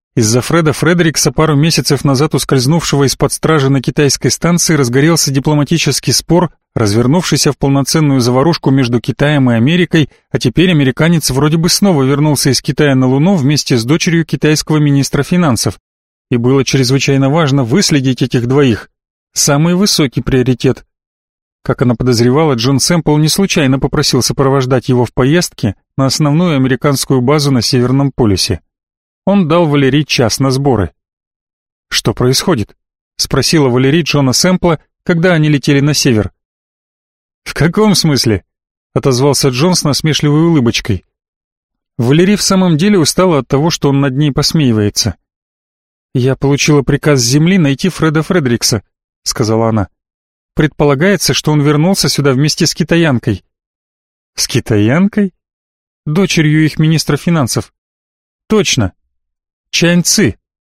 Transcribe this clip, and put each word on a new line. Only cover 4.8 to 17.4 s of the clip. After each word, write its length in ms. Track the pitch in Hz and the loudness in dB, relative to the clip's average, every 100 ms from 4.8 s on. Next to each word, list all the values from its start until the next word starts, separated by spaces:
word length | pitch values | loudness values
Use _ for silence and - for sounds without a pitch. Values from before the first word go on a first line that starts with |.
| 123 123 151 165 143 | 0 2 2 2 0
дипломатический 840 | 135 156 151 143 160 - - - | -2 0 0 0 -2 -2 -4 -2
спор, 400 | - - 170 180 _ _ | -2 0 0 0 _ _
развернувшийся 800 | - 107 104 120 170 - 147 151 | -4 0 0 2 0 0 0 0
в 60 | - | -2
полноценную 600 | 143 139 139 160 151 135 | -2 0 0 0 2 2
заварушку 500 | 120 127 151 160 139 | 2 2 0 0 0
между 320 | 135 120 120 | 0 0 -2
Китаем 480 | - - 147 147 127 | -4 -2 0 2 2
и 40 | |
Америкой, 540 | 117 123 180 170 165 143 _ _ | 2 0 0 0 0 0 _ _
а 80 | 135 | -4
теперь 320 | 127 - 185 | -2 0 2
американец 600 | 160 135 - 160 170 - | 2 0 0 2 0 0
вроде 280 | 127 151 165 | 0 0 0
бы 100 | 165 | 0
снова 340 | - 202 156 | 2 2 2
вернулся 440 | 131 139 151 139 147 | 2 0 0 0 0
из 140 | 117 | -2
Китая 320 | - 139 151 | -2 0 2
на 120 | 131 131 | 2 2
Луну 280 | 135 170 | 2 2
вместе 420 | 196 131 147 - 127 | 2 0 -2 0 -2
с 80 | |
дочерью 400 | 113 165 - 165 | 0 0 0 0
китайского 540 | 160 151 151 156 - 156 | -2 -2 0 0 0 0
министра 460 | 147 139 135 143 | 2 0 0 -2
финансов. 540 | 139 180 165 113 113 - _ _ _ _ - | -2 0 0 0 -2 -6 _ _ _ _ -6
И 80 | 123 | -2
было 260 | 120 139 | 0 0
чрезвычайно 640 | 131 139 120 135 139 135 135 | 0 0 0 0 0 0 2
важно 360 | 156 | 0